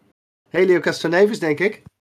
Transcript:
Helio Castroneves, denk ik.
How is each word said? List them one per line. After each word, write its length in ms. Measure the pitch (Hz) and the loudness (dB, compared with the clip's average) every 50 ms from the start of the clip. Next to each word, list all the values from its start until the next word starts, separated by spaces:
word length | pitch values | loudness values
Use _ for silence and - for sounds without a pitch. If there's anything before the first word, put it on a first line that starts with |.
| _ _ _ _ _ _ _ _ _ _ | _ _ _ _ _ _ _ _ _ _
Helio 300 | - 170 190 190 180 160 | -2 0 2 2 2 2
Castroneves, 580 | - 180 - - - 160 170 180 208 214 226 - | 0 -2 -4 -4 -4 -2 2 2 2 2 2 -4
denk 200 | 170 156 147 147 | -2 -4 -2 -2
ik. 220 | 180 214 214 - _ - _ _ | -2 -4 -4 -6 _ -20 _ _